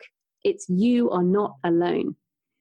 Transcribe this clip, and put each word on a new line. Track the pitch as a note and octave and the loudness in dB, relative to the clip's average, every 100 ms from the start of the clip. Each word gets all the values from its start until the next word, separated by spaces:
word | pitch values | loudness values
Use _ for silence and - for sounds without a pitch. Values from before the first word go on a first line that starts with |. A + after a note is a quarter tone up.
| - _ _ _ G3+ | -18 _ _ _ -4
It's, | - - | -4 -2
"You | F3+ A#3 A#3+ A#3+ | 0 2 2 2
are | F3+ | 0
not | F3+ G3 G#3 - F3 | 2 0 -2 -4 -2
alone." | E3+ F3 E3 - - _ _ _ _ | 0 0 -2 -4 -8 _ _ _ _